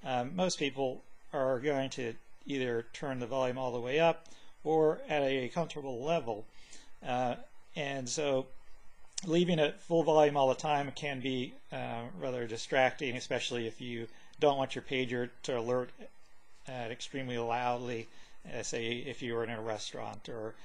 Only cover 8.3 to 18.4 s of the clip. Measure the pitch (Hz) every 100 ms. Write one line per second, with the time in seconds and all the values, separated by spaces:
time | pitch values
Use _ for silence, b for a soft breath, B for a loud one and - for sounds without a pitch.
8.3 | 131 135 - - - - - - - 190
9.3 | 165 175 165 147 - - 165 156 156 151
10.3 | 143 135 123 156 147 139 - 147 135 127
11.3 | 131 127 - - 139 123 117 117 190 139
12.3 | 123 117 113 - 139 131 127 143 120 -
13.3 | 127 - 120 113 - 123 117 113 B B
14.3 | - 147 139 135 135 - 131 127 123 120
15.3 | - - 127 117 127 123 - 214 - -
16.3 | - - - - 127 117 123 - 139 131
17.3 | 120 117 120 123 123 123 117 113 B B
18.3 | B